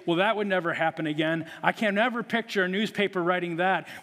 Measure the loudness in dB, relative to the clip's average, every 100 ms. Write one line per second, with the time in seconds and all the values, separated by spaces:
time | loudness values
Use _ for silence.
0 | 0 2 2 2 0 0 0 0 0 0
1 | -2 0 0 0 -4 -2 -2 0 0 2
2 | 2 0 -2 -2 -2 0 0 0 0 0
3 | -2 0 0 0 0 0 2 2 -2 -2